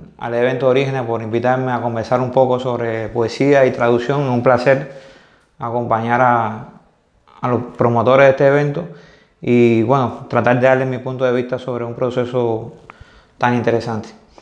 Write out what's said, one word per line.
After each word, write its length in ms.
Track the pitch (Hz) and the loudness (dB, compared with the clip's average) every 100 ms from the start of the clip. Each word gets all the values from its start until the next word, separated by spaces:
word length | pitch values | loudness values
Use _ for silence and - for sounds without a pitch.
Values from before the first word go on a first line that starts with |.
| - - | -20 -12
al 140 | 120 117 | -6 -2
evento 320 | 123 123 131 | 0 0 2
Orígenes 340 | 127 135 135 | 2 0 -4
por 220 | 117 113 | -4 -6
invitarme 480 | 110 117 123 131 131 | -4 -2 0 0 -2
a 100 | 120 | -4
conversar 400 | 117 113 110 123 | -4 -6 -2 -2
un 80 | 127 | 0
poco 300 | 131 123 123 | 2 2 2
sobre 480 | 127 117 117 110 107 | -2 -4 -4 -4 -6
poesía 560 | 117 113 - 139 143 131 | -2 -4 0 2 4 4
y 60 | |
traducción. 500 | 120 120 120 120 143 139 | 2 0 0 0 -2 -2
Un 140 | 123 | 0
placer 580 | 123 123 139 135 156 - - - _ _ _ - | 2 2 2 0 0 -16 -20 -20 _ _ _ -12
acompañar 640 | 117 120 120 113 117 120 | -6 -6 -2 -2 0 2
a, 460 | 127 117 110 110 135 - _ _ _ _ _ - | 2 2 -2 -6 -14 -20 _ _ _ _ _ -8
a 60 | 127 | -2
los 140 | 120 - - | -2 -4 0
promotores 520 | 120 117 113 135 139 | 2 2 4 6 6
de 20 | |
este 160 | 135 139 | 6 4
evento 420 | 143 147 143 - - - _ _ _ | 2 0 -4 -10 -16 -20 _ _ _
y, 400 | 123 123 117 113 | 0 4 4 4
bueno, 460 | 113 135 120 - - | 2 0 0 -6 -4
tratar 300 | 120 117 127 | 0 2 2
de 80 | 131 | 4
darles 200 | 131 131 | 2 0
mi 120 | 123 | -4
punto 260 | 131 127 127 | -8 -4 -2
de 80 | |
vista 240 | 123 123 123 | 0 -2 -6
sobre 260 | - 120 | -6 -8
un 120 | 117 117 | -8 -4
proceso 800 | 127 127 120 127 117 110 113 - - - - - _ - | -4 -2 -4 -2 -2 -2 -6 -16 -20 -20 -20 -20 _ -2
tan 160 | 123 120 | 0 0
interesante. 540 | 113 113 117 110 - - _ - | 0 -2 -2 -8 -10 -18 _ -20